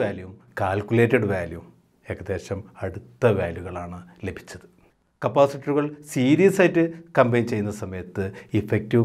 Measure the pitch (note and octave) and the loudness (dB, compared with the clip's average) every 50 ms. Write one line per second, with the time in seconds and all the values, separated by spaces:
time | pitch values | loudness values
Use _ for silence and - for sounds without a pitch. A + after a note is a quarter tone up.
0 | B2 G2+ G2 F2+ F2+ F#2 G2 - _ _ - - G#2 F#2 F#2+ G#2 G2+ - A2+ A2+ | 2 -2 -4 -8 -12 -16 -18 -20 _ _ -6 -4 -2 -2 -2 -2 -2 2 4 4
1 | A#2 A2+ B2 B2 G#2 G2 G2 F#2 F2 E2 E2+ E2 E2 - - _ _ _ _ _ | 4 4 4 2 0 0 -2 -2 -4 -6 -10 -12 -14 -18 -20 _ _ _ _ _
2 | _ - F#2 - F2+ - F#2+ F2 - - G2 F#2+ - - - - G2 F#2+ F#2 G2+ | _ -10 -10 -8 -8 -8 -8 -8 -6 -8 -10 -10 -10 -14 -14 -10 -8 -8 -8 -10
3 | - - - - - A#2 G#2 F#2+ F2+ F2 E2 F2 F2+ F#2 F2+ F2 F2 F2 F2 F2 | -14 -18 -4 2 2 2 4 2 0 -4 -6 -8 -10 -10 -10 -10 -10 -10 -12 -14
4 | F2 - - - - F#2+ F2 - - - - F#2 - - _ _ _ _ _ _ | -16 -18 -16 -10 -10 -10 -10 -10 -14 -18 -20 -20 -20 -20 _ _ _ _ _ _
5 | _ _ _ - - A#2+ G#2+ D3 C#3 C#3 - C3+ - D3 C#3+ D3 D3 D3 D3 - | _ _ _ -6 -4 0 4 4 4 4 2 -2 -4 -2 0 0 0 -2 -4 -10
6 | - - - C#3 B2 C3 D3+ D#3 F#3 G3 F#3 G3 F#3 E3 - E3+ E3 E3 E3 - | -12 -6 -2 0 2 4 4 6 6 6 6 6 4 4 4 4 2 2 0 -8
7 | - - - C#3+ C3 A#2+ A#2+ A#2+ A2+ A#2 A#2+ G#2+ G#2 G#2 F#2+ - A2 F#2 F#2+ F#2 | -14 -2 2 2 4 4 4 2 2 0 -2 -2 -2 -4 -4 -6 -8 -8 -8 -10
8 | F2 F2+ - G#2 F#2+ G2 - - - - - G#2+ G2 - A2+ G#2 - - - A#2 | -10 -8 -6 -6 -6 -6 -6 -12 -8 -2 -2 -2 0 0 -2 -2 0 2 2 2
9 | A#2 | 2